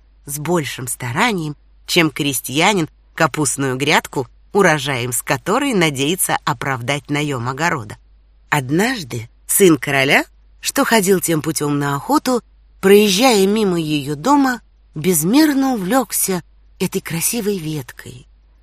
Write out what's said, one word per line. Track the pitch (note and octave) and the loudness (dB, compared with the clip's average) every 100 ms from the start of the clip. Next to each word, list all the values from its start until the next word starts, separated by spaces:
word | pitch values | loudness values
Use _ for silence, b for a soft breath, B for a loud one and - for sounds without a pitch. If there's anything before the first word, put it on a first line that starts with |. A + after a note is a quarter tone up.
| _ _ - | _ _ -14
с | C#3+ | -10
большим | D3 F3 C#3 - B2 | -2 -2 -2 -8 -10
старанием, | - B2 B2+ A#3+ G3 D#3 D3 _ _ - | -8 -8 -2 -2 -2 -6 -10 _ _ -2
чем | - D#3+ | 2 2
крестьянин | - C#3+ C3 - C3 F3 G#3 D#3 - _ | 0 -4 -4 -4 0 2 2 -2 -6 _
капустную | - D#3+ - D3 - C#3 B2+ | -2 0 0 -4 -2 -2 -2
грядку, | C#3 F#3 - D3+ B2+ _ _ | 2 0 0 -8 -8 _ _
урожаем | G3+ F#3 D#3 C3+ C3 B2 | 2 4 2 0 -4 -4
с | A#2+ | -6
которой | - C#3 - A3 C#4+ | -4 -4 0 0 0
надеется | A3 D#3+ C3+ C#3 F#3 - D#3+ - | 2 0 0 -2 -2 -2 -2 -2
оправдать | C#3+ D3 C3 A#2+ C#3+ - | -4 -4 -6 -4 -6 -4
наём | C#3+ D3 C3+ A#2 | -4 -4 -4 -6
огорода. | C3+ E3 E3 G#2 - _ _ _ _ _ | -2 -2 -2 -8 -16 _ _ _ _ _
Однажды | D3 B2+ D#3 A3 C4 C#3 A#2 A2+ _ _ | -2 0 0 0 -2 -8 -12 -12 _ _
сын | - G3 D#3 | 4 6 6
короля, | - C#3+ C3+ G3 D#4 _ _ _ | 2 0 2 2 0 _ _ _
что | - - C4+ | -8 -2 2
ходил | A3+ F#3 F#3+ | 2 2 0
тем | - D#3+ | 2 -2
путём | D3+ D#3 D3 C#3+ | -2 -4 -2 -2
на | C#3+ | -2
охоту, | C#3 - D4 - B3 - _ _ _ | -4 0 0 0 -2 -4 _ _ _
проезжая | F#3+ G3+ G#3+ F#3 C4 A3 F#3+ | 6 6 6 4 4 4 4
мимо | G#3+ G#3 E3+ | 2 2 0
её | D#3 D3+ C#3 D3 | -2 -2 -4 -4
дома, | D3+ C#4+ C4+ A#3+ - _ _ | 2 4 2 -2 -10 _ _
безмерно | - D3+ F3 D#3+ B3+ D#4 C4+ C4+ | -6 0 0 2 4 4 2 0
увлёкся | B3 F3+ B3+ B3 - - F#3 - _ _ _ | -2 0 0 0 -4 -4 -4 -6 _ _ _
этой | F#3 G3 | -6 -6
красивой | - E3 - A#3 G3+ G3+ | -6 -6 -4 -2 -2 -4
веткой | D#3 D3+ B2+ - - A#2+ - _ _ _ | -4 -8 -10 -16 -20 -20 -20 _ _ _